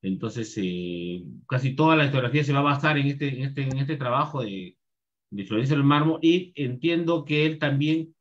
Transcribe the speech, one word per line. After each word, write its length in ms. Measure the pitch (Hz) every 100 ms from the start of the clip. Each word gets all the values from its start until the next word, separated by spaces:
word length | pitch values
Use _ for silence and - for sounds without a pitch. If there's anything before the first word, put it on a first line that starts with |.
Entonces, 560 | 95 95 113 107 110 -
eh, 680 | 95 90 87 87 87 87 87 - -
casi 280 | 127 135 135
toda 200 | 156 160
la 100 | 139
historiografía 380 | 135 123 143
se 100 | 143
va 60 | 139
a 40 |
basar 340 | 143 139 151 147
en 100 | 139
este, 200 | 139 143
en 160 | 123
este, 200 | 135 143
en 140 | 135 131
este 200 | 139 151
trabajo 440 | 123 127 151 143
de, 360 | 113 98 90 _ _ _ _ _ _
de 160 | 101 98
Florencio 300 | 107 135 143
del 100 | 139
Mármol, 340 | 147 156 160
y 300 | 165 180 180 -
entiendo 680 | 131 123 165 170 165 165 147
que 200 | 151 156
él 140 | 151
también 560 | 147 139 151 160 160 _